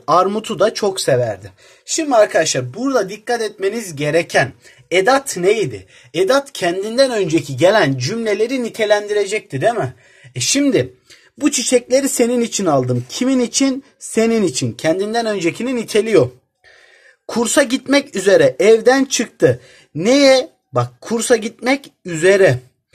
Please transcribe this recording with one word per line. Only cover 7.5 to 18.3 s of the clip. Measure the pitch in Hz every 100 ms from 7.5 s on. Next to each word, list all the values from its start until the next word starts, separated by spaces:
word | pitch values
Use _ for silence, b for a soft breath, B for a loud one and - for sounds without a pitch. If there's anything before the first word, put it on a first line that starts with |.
| 127
gelen | 175 214 151 131
cümleleri | 127 226 220 202 226 262
nitelendirecekti | 233 - 208 208 208 208 196 214 - 135
değil | 202
mi? | 233 131 - b b 127
E | 131
şimdi | - 277 285 190 - - b b b -
"Bu | 294
çiçekleri | - 220 247 - 254 277
senin | - 233 247
için | 233 - 185
aldım." | 139 123 123 120
Kimin | - 254 262
için? | 240 - 269 262 b b
Senin | - 220 226 226
için. | 185 127 120
Kendinden | - 160 180 208 233 226
öncekini | 202 170 156 240 247
niteliyor. | - 214 220 190 123 - _ _ b b b b b b -
Kursa | 226 226 311
gitmek | 277 262 - 277 277 202
üzere | 185